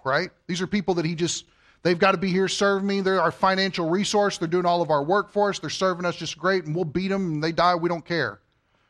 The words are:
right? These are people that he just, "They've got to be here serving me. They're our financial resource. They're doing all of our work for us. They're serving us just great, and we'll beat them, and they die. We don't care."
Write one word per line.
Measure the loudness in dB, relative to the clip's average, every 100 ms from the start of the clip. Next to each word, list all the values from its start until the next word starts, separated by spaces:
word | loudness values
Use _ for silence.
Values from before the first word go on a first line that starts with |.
right? | -2 -2 -2 _ -8
These | -6
are | -2
people | -2 0
that | 0
he | -2
just, | -2 -4 -4 -12 _ _ _
"They've | 0 2
got | 2
to | 2
be | 0
here | 0 0
serving | 2 2 2 0
me. | 0
They're | 0 2
our | 0
financial | 2 2 2 0 -2 -2
resource. | 0 0 2 2 0
They're | -2
doing | 0
all | 2 0
of | 2
our | 0
work | 2 0 0
for | 0 0
us. | -2
They're | -6
serving | -2 -2 0 -4
us | -4
just | -8 -4
great, | 0 0
and | 0
we'll | -4
beat | -2 -2 -2
them, | -2 -2
and | -2
they | -2
die. | 2 2
We | 2 0
don't | -2
care." | -4 -2 -2 -6 _ _ _ _ _